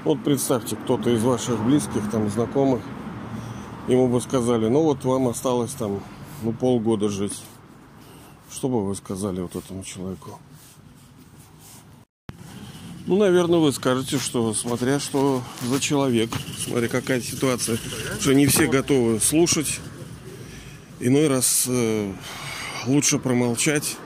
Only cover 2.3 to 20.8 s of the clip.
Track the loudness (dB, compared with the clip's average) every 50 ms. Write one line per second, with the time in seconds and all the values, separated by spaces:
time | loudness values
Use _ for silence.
2.3 | 0 0 -2 0 2 2 2 4 2 0 -2 -8 -12 -12 -12 -12 -12 -12 -10 -10
3.3 | -10 -10 -10 -10 -12 -12 -12 -14 -14 -10 0 2 4 4 6 4 2 0 0 0
4.3 | 0 0 2 2 2 2 4 4 4 4 4 2 2 0 0 0 2 2 2 0
5.3 | -2 -2 -2 0 0 0 -2 -4 -4 -6 -4 -4 -4 -6 -8 -12 -16 -16 -16 -16
6.3 | -12 -6 -4 -4 -2 0 2 2 2 2 2 2 2 2 0 -2 -2 -2 -4 -4
7.3 | -6 -10 -14 -18 -20 -20 -20 -20 -20 -20 -20 -20 -20 -20 -20 -20 -20 -20 -20 -20
8.3 | -20 -20 -20 -16 -10 -6 -4 0 0 0 0 -2 -4 -8 -8 -8 -8 -4 -4 -4
9.3 | -4 -4 -6 -6 -8 -10 -10 -10 -14 -14 -12 -12 -12 -10 -10 -10 -10 -10 -14 -18
10.3 | -18 -18 -20 -20 -20 -20 -20 -20 -20 -20 -20 -20 -20 -20 -20 -20 -20 -20 -20 -20
11.3 | -20 -20 -20 -20 -20 -20 -20 -20 -20 -20 -20 -20 -20 -20 -20 _ _ _ _ -18
12.3 | -18 -16 -20 -18 -16 -16 -16 -16 -16 -16 -16 -16 -16 -12 -2 0 2 4 6 6
13.3 | 6 4 4 4 4 6 4 4 2 2 2 2 2 2 0 -2 -2 -2 -2 -2
14.3 | 0 0 0 2 0 -2 -2 -2 -2 0 2 0 0 0 -2 -2 0 2 2 2
15.3 | 2 0 -4 -8 -10 -8 -4 -2 -2 0 0 0 2 2 2 2 2 2 0 0
16.3 | -4 -8 -8 -8 -8 -8 -6 -2 -2 0 0 0 -2 -2 0 0 -2 -2 -2 -6
17.3 | -4 -2 0 0 0 0 -2 -2 -2 -4 -4 -8 -8 -8 -8 -8 -6 -2 2 4
18.3 | 6 6 6 6 6 4 4 4 2 0 2 4 4 4 4 4 2 2 2 2
19.3 | 4 4 4 4 2 0 0 -2 -6 -6 -8 -14 -14 -14 -14 -14 -16 -16 -16 -16
20.3 | -16 -16 -16 -16 -16 -16 -16 -18 -18 -18